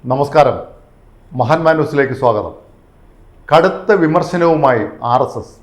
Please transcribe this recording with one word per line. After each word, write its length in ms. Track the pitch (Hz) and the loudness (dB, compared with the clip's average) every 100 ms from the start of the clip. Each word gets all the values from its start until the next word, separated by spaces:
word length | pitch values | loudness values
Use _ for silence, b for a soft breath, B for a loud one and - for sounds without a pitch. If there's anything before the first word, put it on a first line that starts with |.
| 127 | -4
നമസ്കാരം, 460 | 135 143 160 135 104 - - - _ _ - _ | -2 0 4 2 0 -10 -20 -20 _ _ -20 _
മഹാന്മാ 400 | 127 117 160 160 156 | -4 -2 0 2 0
ന്യൂസിലേക്ക് 360 | 143 143 131 123 | 0 0 -2 0
സ്വാഗതം. 320 | 123 107 85 - - _ _ _ - _ - - - | 0 0 -4 -14 -20 _ _ _ -20 _ -20 -20 0
കടുത്ത 480 | 151 180 185 - 202 | 2 2 -2 -2 0
വിമർശനവുമായി 800 | 160 170 165 180 170 160 139 120 101 - 117 | 2 0 -2 0 0 2 2 0 -4 -8 -2
ആർ 120 | 123 | 0
എസ് 140 | 127 - | 0 -6
എസ്. 120 | - - | -14 -20